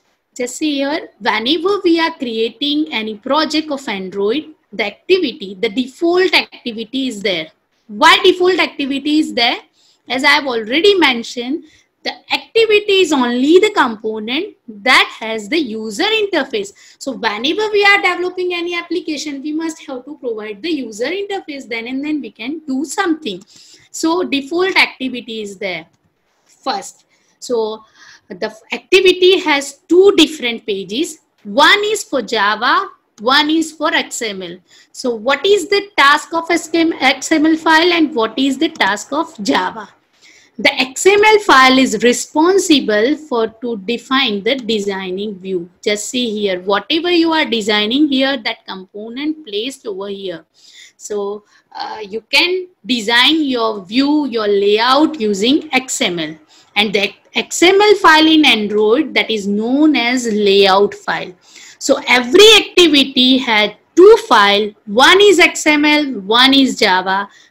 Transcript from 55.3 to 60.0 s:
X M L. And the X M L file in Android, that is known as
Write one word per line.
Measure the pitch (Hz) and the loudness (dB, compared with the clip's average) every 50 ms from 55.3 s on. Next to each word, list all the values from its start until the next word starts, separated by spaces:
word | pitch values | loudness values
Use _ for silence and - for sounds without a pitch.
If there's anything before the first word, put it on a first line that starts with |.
| 202 185 208 247 277 - - - - | 0 0 2 2 2 0 -2 -2 -2
X | 254 262 - - - | -2 -2 -2 -6 -4
M | 254 196 175 170 | -4 -4 -4 -4
L. | 160 151 160 - _ _ _ _ _ _ _ | -8 -8 -10 -16 _ _ _ _ _ _ _
And | 208 208 214 180 | -2 -2 0 0
the | 202 196 202 - _ _ _ - | -2 -2 -2 -6 _ _ _ -6
X | 240 - - - - | -6 -6 -6 -2 2
M | 330 359 392 392 | 4 4 6 6
L | 415 427 403 | 6 4 4
file | 403 - 330 311 311 311 | 6 6 6 6 6 6
in | 311 320 311 294 | 6 6 6 4
Android, | 262 233 220 208 196 208 208 214 214 226 294 302 247 202 | 4 2 2 0 -2 0 0 2 2 2 0 0 -2 -2
that | 220 208 - | -4 -2 -2
is | 220 214 190 | -4 -4 -2
known | 202 202 208 220 233 262 285 311 311 285 | -2 -2 -2 -2 -2 2 2 4 4 2
as | 240 | 2